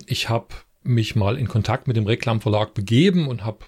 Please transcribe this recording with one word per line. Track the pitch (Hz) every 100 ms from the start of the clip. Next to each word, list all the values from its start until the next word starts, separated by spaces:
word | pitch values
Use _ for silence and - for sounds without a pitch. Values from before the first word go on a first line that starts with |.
| -
ich | 120 -
habe | 117 - - - _
mich | - 117 107 110
mal | 101 135
in | 113
Kontakt | 110 101 120 -
mit | 113
dem | 104
Reklam | 120 123 113
Verlag | 110 104 107
begeben | - 101 120 190 180 143
und | 120 104
habe | -